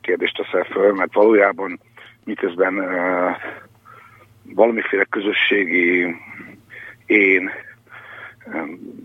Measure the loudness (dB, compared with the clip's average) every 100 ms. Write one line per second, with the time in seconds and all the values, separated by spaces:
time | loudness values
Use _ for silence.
0 | -2 -2 -2 -4 -4 -4 -2 2 2 2
1 | 0 4 6 6 4 0 -8 -10 _ -20
2 | -20 _ -10 -4 -4 0 0 -2 -4 -2
3 | -2 0 -2 -4 -10 -14 -18 _ -20 -20
4 | -20 -20 _ _ -4 2 4 2 0 0
5 | 0 -2 -2 0 2 2 2 2 2 2
6 | -2 -6 -14 -20 -20 -20 _ -20 -20 -10
7 | 2 4 4 2 0 -10 -16 -20 _ -20
8 | -20 -18 -20 -20 -10 -8 -8 -12 -16 -18